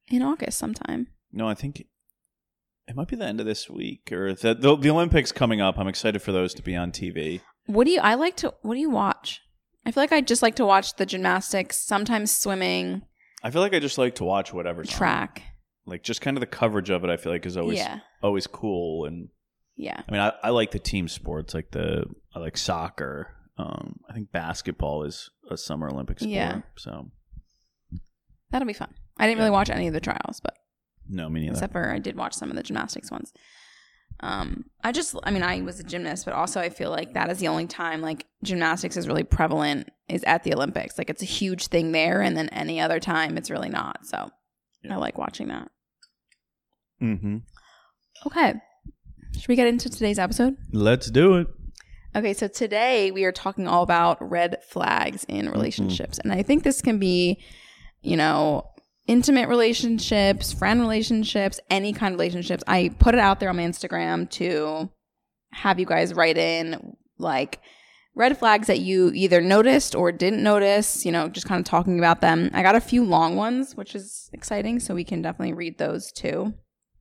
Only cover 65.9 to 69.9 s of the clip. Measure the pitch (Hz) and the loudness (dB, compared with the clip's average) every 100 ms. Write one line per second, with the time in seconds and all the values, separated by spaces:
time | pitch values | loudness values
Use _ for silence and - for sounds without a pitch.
65.9 | 165 175 170 165 160 165 165 165 160 - | 2 2 4 4 4 2 0 -2 -6 -12
66.9 | - _ - 170 135 139 - - _ _ | -20 _ -6 -2 0 -2 -6 -18 _ _
67.9 | _ _ - 240 277 233 214 214 160 185 | _ _ 2 2 4 4 4 4 2 4
68.9 | 185 180 - 190 175 170 196 233 269 - | 6 6 6 6 6 8 8 8 6 4